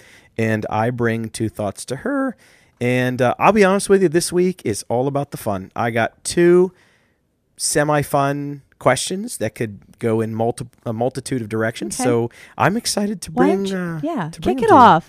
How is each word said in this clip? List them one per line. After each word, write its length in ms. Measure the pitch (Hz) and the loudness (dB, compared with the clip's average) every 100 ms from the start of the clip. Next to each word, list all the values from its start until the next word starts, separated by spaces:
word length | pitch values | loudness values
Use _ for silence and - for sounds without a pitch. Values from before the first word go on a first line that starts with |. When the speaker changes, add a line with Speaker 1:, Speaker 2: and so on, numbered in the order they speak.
| - - _ - | -20 -20 _ -4
Speaker 1:
And 300 | 113 107 104 | 0 0 -2
I 220 | 107 123 | -2 -2
bring 400 | 123 117 113 110 | 0 -2 -2 -6
two 180 | - 110 | -6 -6
thoughts 380 | - 104 - - | -4 -6 -6 -10
to 120 | 127 | -8
her. 380 | 320 277 269 - _ _ _ - | -4 -4 -4 -8 _ _ _ -4
And, 400 | 123 127 127 123 | 0 0 0 0
uh, 140 | 123 - | 0 2
I'll 140 | 156 | 4
be 120 | 214 | 4
honest 240 | 190 196 - | 4 2 2
with 140 | 196 | 4
you, 80 | 180 | 4
this 240 | 170 - | 2 0
week 300 | 180 180 180 - | 0 0 -2 -4
is 180 | 101 - | -6 -4
all 180 | 117 139 | -2 -2
about 220 | 139 143 | -4 -6
the 80 | - | -8
fun. 340 | 110 98 95 - | -6 -6 -6 -4
I 160 | 117 | -2
got 320 | 113 110 _ | 0 -2 _
two 480 | - - 175 180 185 - _ _ _ _ _ _ _ - | -4 2 6 6 4 -2 _ _ _ _ _ _ _ -8
semi-fun 1040 | - 156 151 147 139 143 139 143 143 143 - - | -4 0 0 0 0 0 0 -2 -8 -10 -16 -2
questions 580 | 131 131 - 185 233 - | 0 2 -2 -6 -8 -6
that 180 | 107 - | -6 -4
could 240 | 113 98 - - | -8 -8 -20 -6
go 200 | 117 110 | -2 0
in 160 | 110 110 | -2 -2
multi-, 320 | 117 - 123 _ 123 | -2 -4 -10 _ -8
a 60 | |
multitude 500 | 110 123 131 - 131 | -4 -4 -4 -6 -6
of 60 | 104 | -4
directions. 480 | 110 110 - 208 - | -4 -4 -4 -8 -4
Speaker 2:
Okay. 40 | |
Speaker 1:
So 260 | 254 117 117 - - - | 0 0 -2 -8 -10 0
I'm 180 | 143 226 | 0 0
excited 460 | - 226 208 208 | -4 -4 -4 -6
to 80 | - | -6
Speaker 2:
Why 140 | 156 - | 0 2
Speaker 1:
bring, 160 | 381 | 2
Speaker 2:
don't 380 | 190 185 175 165 | -2 -4 -6 -6
you, 60 | 285 | -6
Speaker 1:
uh, 60 | 302 | -6
Speaker 2:
yeah, 140 | 156 | -6
Speaker 1:
to 120 | - | -6
bring 160 | 160 269 | -4 0
Speaker 2:
kick 40 | |
Speaker 1:
them 40 | 440 | 6
Speaker 2:
it 20 | |
Speaker 1:
to 40 | |
you. 60 | 311 | 8
Speaker 2:
off. 240 | 226 165 | 8 6